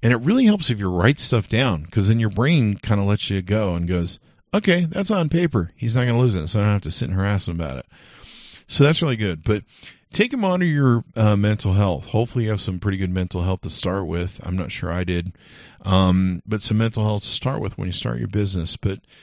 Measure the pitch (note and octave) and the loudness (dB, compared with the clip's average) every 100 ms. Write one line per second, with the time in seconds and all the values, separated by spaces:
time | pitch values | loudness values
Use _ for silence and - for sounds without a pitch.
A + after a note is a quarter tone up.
0 | A2+ A#2+ C3+ B3+ A3+ G#3 C#3+ G#2+ F#2+ F2+ | 2 2 2 4 4 4 0 -2 0 4
1 | A2 C#3+ - A2+ - A2 C3 D#2+ D#2+ A2 | 4 4 0 0 2 0 0 -2 -2 0
2 | G2 A2+ A2 G2 C#3 E3 G#2+ G2 - G2+ | 2 2 2 0 2 4 2 -2 0 0
3 | G2 G#2 - G2 F2+ G#2+ G2+ E2+ E2+ F2+ | 2 0 0 -4 0 0 0 -2 -2 -2
4 | E2+ - _ _ - G#3 G#3 F3 E3 F#3+ | -2 -8 _ _ -4 0 2 2 0 -4
5 | G3 G3+ D3+ E3 E3+ G#2+ E2+ - A#2 B2 | -2 0 0 0 2 0 -2 -4 -2 0
6 | B2 A#2 B2+ F#2 D2+ G#2+ G#2 G2+ - - | 2 2 2 0 -2 0 2 0 -2 -6
7 | - F#2 G2+ G2+ - E2+ D#2 C2 - - | -4 -2 0 -2 -4 -6 -6 -8 -14 -20
8 | - - - - - - - - C#3+ D#3+ | -20 -20 -20 -20 -20 -20 -8 4 4 4
9 | D#3 A2+ G#2+ D#2+ G#2+ G#2+ - _ - - | 0 0 -2 -2 -2 -2 -4 _ -20 -20
10 | _ - A#3+ C4 G3 F3+ F3 D3 C3 A#2 | _ -2 0 0 0 2 2 4 4 4
11 | - A2+ G#2+ G2+ G#2+ G#2+ G2 G2 G2 D2 | 0 2 4 4 2 0 0 2 2 -2
12 | - A2+ A#2+ B2 A2 G#2 - F2+ G2+ F#2+ | -4 -2 -2 -2 -2 -4 -4 -4 -4 -2
13 | F#2 F#2 F2+ F2+ F2+ F#2+ - - F#2 G2 | -2 -2 -4 -2 -2 -4 -6 -6 -4 -4
14 | E2 E2+ F2+ - F2 F#2 - - F2 F2 | -4 -4 -6 -8 -6 -6 -6 -6 -6 -4
15 | F2+ F2 F2 - - - - - F#2 F#2 | -2 -4 -4 -12 -20 -20 -20 -10 2 4
16 | F#2 F#2 F#2 F2 - G#2+ - G#2+ A2+ A2 | 4 4 2 -2 -6 -6 -2 0 0 0
17 | G#2+ G#2 - - B2+ C#3 F#2+ - F#2 F2+ | -2 -2 -6 -6 -4 -4 -6 -6 -8 -6
18 | B2 A#2 G#2+ G#2 G2+ F#2+ D#2+ - G2+ G2 | -6 -4 -4 -2 -2 -4 -6 -4 -4 -6
19 | _ - | _ -20